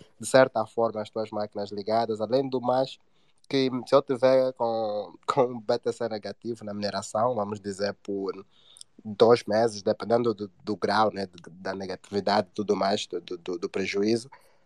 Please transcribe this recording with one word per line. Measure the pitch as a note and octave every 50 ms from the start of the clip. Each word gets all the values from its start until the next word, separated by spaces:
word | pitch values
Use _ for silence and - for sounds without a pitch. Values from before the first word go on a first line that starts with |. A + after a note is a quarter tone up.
| - _ _ -
de | A2
certa | - - C3 C3 C3 - A2+ G#2+
forma, | - - A#2 A#2 A2+ G#2+ G#2+
as | G#2 -
tuas | - A2+ A2 -
máquinas | A2 G#2 G#2 G2+ - G#2 G2+ G2
ligadas. | G#2 G2+ G2 G#2+ A2 A#2 A#2+ A2 A2 G#2
Além | A2 G#2 B2 C3+ C#3
do | C3 C3 B2+
mais, | A#2+ B2 B2+ C3 C3 C3 - - _ _ _ _ _ _ _ _ _ -
que | - C3+ C3 C3 B2 B2+ A2+
se | - C3
eu | C#3+
tiver | - - C3 A#2 C3 C3 C3 C3 C3 C3 B2+
com, | - A#2+ A#2 A2+ A2+ A2 G#2+ G#2 G#2 - E2+ E2 - _
com | - - D3 B2 B2 B2+ A#2
B | G#2 - A#2+
T | A#2+ - A#2+
C | A2+ - A#2+
negativo | A2 A2 G#2+ G2+ G2 G2 _ - A2+ A#2 - A2
na | G#2 G#2
mineração, | G#2 G2+ G2+ F#2+ G#2 G2+ - - G#2+ A2+ B2+ -
vamos | G#2+ G2+ G2+ G#2+ G2+
dizer, | F#2+ G2+ G2 F#2 G2+ G2+ F#2+ -
por | - - G2 G2 G2 F#2 F2+ F#2+ - _ _ _ _ _ _ - - _ _ - -
dois | G#2+ G2+ - A#2 A2+ A#2+ - -
meses, | - G#2 A2 A#2 A#2 G#2 G2+
dependendo | F#2+ G#2+ G#2+ - - G#2 A#2 A#2+ A#2+ A#2 G#2+
do, | G2 G#2 G2 _ _ -
do | - G#2
grau, | F2 - G2 G2+ G#2+ A2 G#2
né, | G2 G2 G2
d-, | - - - - -
da | E2 F#2 F#2 F#2+ F#2+
negatividade | G2 F#2+ F#2 F#2 - - - G2+ G2+ F#2 G2+ G2+ G#2+ G#2 -
e | -
tudo | - G#2 F#2+ G#2
mais, | F#2+ - G2 G2+ G#2 -
do, | - - F2
do, | E2+ - F#2 E2+ - F#2 F2+ F2
do | F#2+ F#2+
prejuízo, | - G2 F#2+ F#2+ F#2+ G2+ G2+ A2 A#2 A2+ A#2+ - - - _ _ _ _ _